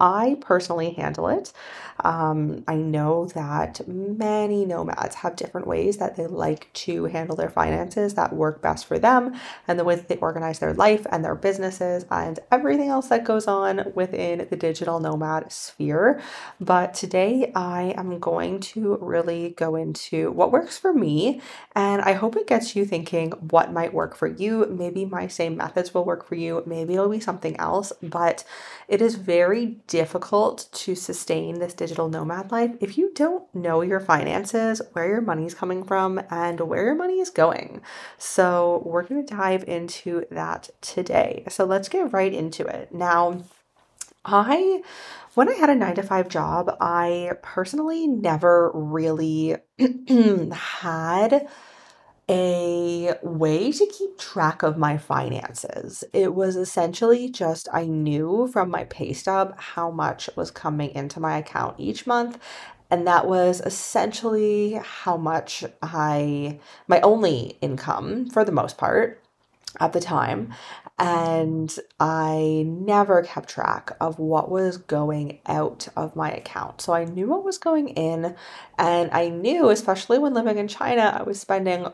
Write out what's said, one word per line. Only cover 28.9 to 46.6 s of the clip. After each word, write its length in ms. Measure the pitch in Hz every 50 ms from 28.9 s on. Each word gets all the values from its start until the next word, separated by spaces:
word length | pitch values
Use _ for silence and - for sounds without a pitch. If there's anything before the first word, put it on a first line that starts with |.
| 208 202 226
is 140 | 226 226
very 640 | 202 190 180 175 175 175 180 202 233 240 233 233 - - -
difficult 800 | - 165 160 160 - 180 - - - 208 214 226 - - - - -
to 220 | - - - 185
sustain 640 | 185 - - 180 - - - 165 160 160 165 170 175
this 160 | 175 175 175
digital 340 | - 170 160 165 165 165 160
nomad 440 | 160 160 156 156 170 185 196 190 233
life 180 | 226 233 240 233 -
if 180 | 208 196 202 294
you 120 | 359 392 -
don't 280 | - 294 320 359 370 - - -
know 260 | 185 175 175 165 165
your 200 | 175 180 196 190
finances, 840 | 196 190 - - - 143 160 190 202 202 - 226 226 226 220 220 - - -
where 160 | 170 165 180
your 140 | 202 226 233
money's 320 | 208 170 156 160 170 175
coming 280 | - - 180 185 185 190
from, 380 | 190 196 190 190 190 190 190 190 -
and 300 | 175 170 170 175 170 165
where 240 | 165 160 165 170 196
your 100 | 226 294
money 240 | 311 359 359 370 370
is 120 | 370 359
going. 500 | - - 160 165 - - - - - - - - - - - - - -
So 640 | - - - - 185 180 180 175 175 175 175 170 -
we're 200 | 170 165 175 180
gonna 180 | 175 269 285 285
dive 420 | 285 220 202 190 190 185 185 190
into 600 | - 175 170 170 175 175 - - 180 170 170 - -
that 380 | 165 165 160 160 170 - - - - _ -
today. 640 | - - 185 185 - - - - - - - - -
So 160 | - - 196
let's 240 | 185 190 196 196 -
get 240 | - 381 359 277 -
right 200 | 196 190 196 190
into 340 | 170 160 160 160 - 175
it. 260 | - - - - - -
Now, 500 | 170 180 175 170 170 175 175 180 180 175 - _ _ _ _ _ _ _ _ _ - - - _ _ -
I, 600 | - 202 202 208 233 285 339 381 381 381 370 381 - - - - - - - - - _
when 160 | - 262 440
I 60 | 523
had 160 | 392 311 294
a 40 | 285
nine-to-five 540 | 254 208 190 175 190 190 196 196 190 180 180
job, 480 | - 170 151 156 156 170